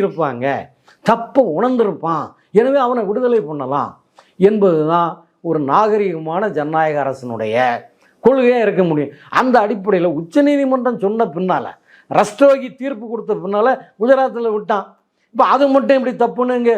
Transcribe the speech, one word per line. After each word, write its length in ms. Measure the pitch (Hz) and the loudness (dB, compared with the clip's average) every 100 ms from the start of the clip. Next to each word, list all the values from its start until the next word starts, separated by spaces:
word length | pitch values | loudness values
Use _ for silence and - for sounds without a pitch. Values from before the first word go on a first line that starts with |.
இருப்பாங்க, 440 | 196 156 147 120 131 120 - _ _ _ | -2 -2 -6 -4 -4 -4 -8 _ _ _
தப்ப 420 | - 233 - - 220 151 | 0 0 0 0 0 0
உணர்ந்திருப்பான், 680 | 247 254 214 147 160 160 117 - _ | 0 0 0 -2 -4 -4 -6 -14 _
எனவே 280 | 190 254 277 | 2 2 2
அவனை 240 | 247 247 | 0 -2
விடுதலை 380 | 196 214 247 233 | -2 -2 0 0
பண்ணலாம் 640 | 147 151 131 143 110 - _ _ _ - | -2 -6 -4 -4 -4 -8 _ _ _ 0
என்பதுதான் 880 | 190 220 196 160 156 170 170 - _ _ | 2 4 2 2 2 0 0 -4 _ _
ஒரு 180 | 170 156 | -4 -2
நாகரிகமான 880 | 139 165 214 214 196 160 156 170 214 | 2 2 2 0 -2 -4 -6 -4 -2
ஜனநாயக 500 | 156 147 160 160 147 | -4 -2 0 0 0
அரசனுடைய 560 | 135 123 123 113 110 117 127 120 - _ _ _ | -4 -6 -8 -6 -2 0 0 -2 -8 _ _ _
கொள்கையா 360 | 226 269 240 247 | 2 4 2 2
இருக்க 220 | 208 175 | 0 0
முடியும். 300 | 175 151 139 - - | 0 0 -4 -8 -6
அந்த 380 | 165 254 240 208 | -2 2 2 2
அடிப்படையில 360 | 214 202 190 | -2 0 0
உச்சநீதிமன்றம் 960 | 175 147 170 285 285 285 269 262 247 208 | 0 -2 -2 0 2 2 0 0 -2 -2
சொன்ன 260 | 196 226 214 | -4 -2 -2
பின்னால 400 | 156 185 156 104 - _ _ _ | -2 -2 -2 -4 -14 _ _ _
ரஸ்டோகி 640 | - 208 - 277 269 247 - | 0 0 4 4 4 -2 -10
தீர்ப்பு 320 | 269 220 226 | -10 -8 -8
கொடுத்த 260 | 220 180 | -10 -6
பின்னால 340 | 202 180 202 240 254 - _ | -6 -4 0 0 0 -6 _
குஜராத்ல 520 | 233 269 262 220 233 | 2 2 2 -2 -4
விட்டான். 340 | 214 180 208 196 _ _ _ _ | -4 -4 -4 -4 _ _ _ _
இப்ப 140 | 226 202 | 0 2
அது 220 | 254 285 | 4 4
மட்டும் 300 | 269 226 269 | 2 4 2
எப்படி 160 | 247 185 | 0 -2
தப்புன்னு 320 | 233 240 247 247 | -2 0 -2 0
இங்க 180 | 233 | 0